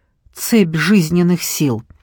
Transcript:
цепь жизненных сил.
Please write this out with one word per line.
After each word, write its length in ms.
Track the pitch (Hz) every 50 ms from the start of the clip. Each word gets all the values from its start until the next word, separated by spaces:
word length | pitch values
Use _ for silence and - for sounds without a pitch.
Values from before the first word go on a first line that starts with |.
| _ _ _ _ _ _ -
цепь 420 | - - - 233 220 196 160 160
жизненных 680 | 160 151 170 214 202 160 151 170 175 175 175 180 170 -
сил. 400 | - - - 151 139 117 107 - _ - _